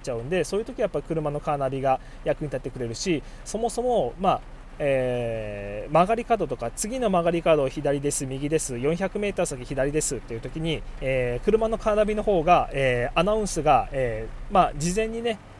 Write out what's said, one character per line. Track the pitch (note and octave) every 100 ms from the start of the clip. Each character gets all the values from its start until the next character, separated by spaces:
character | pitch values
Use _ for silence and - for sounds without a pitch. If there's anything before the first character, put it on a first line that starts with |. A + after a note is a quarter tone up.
ち | -
ゃ | A#2
う |
ん | B2
で、 | F3+ D#3
そ | G3
う |
い |
う | A3+
時 | C4
は |
や | G#3
っ |
ぱ | D#3
車 | - E3 D3+
の | D3
カ | -
ー | D3
ナ | C3+
ビ | C3+
が | C3+ C3 - -
役 | - C#3+
に | D3
立 | C3+
っ |
て | C3+
く | B2+
れ | A#2+
る | A2+
し、 | G3 D#3 - -
そ | - G#3+
も | A#3
そ | -
も、 | B3 A3+ B2+ -
ま | F#3+
あ、 | C#3+ - - - -
え | D3 C3+ B2+ B2 A#2 A2+ G#2 G2+ G2+ G#2 F2+
ー、 |
曲 | D#3 F#3
が | A#3
り | A#3
角 | A3+ E3
と | B2
か、 | A#2
次 | - G#3 B3+
の | A#3
曲 | F#3
が | E3+
り | E3+
角 | E3 D#3 C3+
左 | D3+ C#3+ C#3+
で | C#3+
す、 | - C3+
右 | C3+ C#3+
で | D#3
す、 | - A#2+
四 | C3+ E3+
百 | F#3+ G3+
メ | G#3
ー |
タ | G3
ー | F3
先 | C#3
左 | B2 C3+ C#3
で | D3+
す | - B2
っ |
て | -
い | A2+
う |
時 | B2 D#3
に、 | E3 C#3+ - -
え | C3+ C3 B2 A#2+
ー、 | -
車 | A3 A3
の | A3
カ | A3+
ー | G#3
ナ |
ビ | G#3+ G#3+
の |
方 | G#3+ F#3+
が、 | D#3 E3+ -
え | C#3 C3+ B2 B2
ー、 | -
ア |
ナ | F3+
ウ | G#3+
ン | G#3
ス | -
が、 | D3 C3 G2
え | C#3 B2+ A2 A2+ - -
ー、 |
ま | F#3+ D#3+
あ、 | D3
事 | E3 F#3
前 | A3
に | A3+
ね、 | A#3 G#3 - -